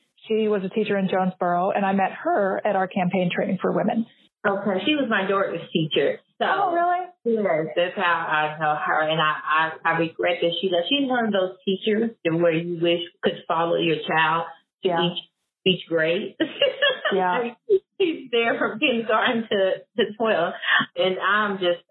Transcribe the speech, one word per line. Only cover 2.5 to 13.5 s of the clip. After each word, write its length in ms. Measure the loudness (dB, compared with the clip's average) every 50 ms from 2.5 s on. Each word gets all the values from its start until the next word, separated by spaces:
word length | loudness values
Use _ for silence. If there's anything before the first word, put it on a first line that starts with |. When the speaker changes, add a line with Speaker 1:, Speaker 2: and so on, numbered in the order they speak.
| 0 0 0
Speaker 1:
at 80 | 0 0
our 140 | 0 0 -2
campaign 420 | -2 -2 0 0 0 0 0 0 0
training 240 | -2 -2 -2 -2 -2
for 80 | -2 0
women. 360 | 0 0 0 0 0 -2 -4 -4 _ _ _ _ _ _ -2
Speaker 2:
Okay. 320 | -2 -2 0 0 -2 -2 0 0
She 80 | 0 0
was 120 | 0 0 0
my 180 | 0 0 0
daughter's 340 | 0 0 0 0 -2 -4 -6 -8 -4
teacher. 460 | -4 -2 -2 0 2 2 2 2 0 -4 _ _ _ -2
So 60 | -2
Speaker 1:
Oh, 260 | 0 2 2 2 2 2
really? 320 | 2 2 2 0 0 -2 -8 -12 _ -2 0 0 2
Speaker 2:
yes, 320 | 2 2 0 0 -2 -2 0
that's 220 | 0 0 0 0
how 60 | 0
I 540 | 0 2 2 0 0 0 0 0 0 0 -2 -2
know 160 | 0 0 0
her. 320 | 0 0 0 0 2 2 2
And 100 | 2 2
I, 120 | 2 2 0 -2
I, 520 | -2 0 2 2 2 0 -2 -2 -2 0 0
I 40 | 0
regret 380 | 0 -2 -2 -2 0 0 0 2
that 80 | 0 0 0 0
she 80 | -2 0
left. 160 | 0 0 0 0
She's 180 | 0 0 0 0
one 160 | 0 0 0
of 80 | 0
those 240 | 2 0 0 -2 -4 -4 _
teachers 460 | -2 -2 -2 0 0 0 0 0 -2 -4 -4 -2
that 100 | -2 2
where 160 | 2 4 2
you 260 | 2 2 -2 -4 -4 0
wish 200 | 0 0 0 0 -2 -8 -10 _ -2
could 140 | -2 -2 -4 -4
follow 280 | -2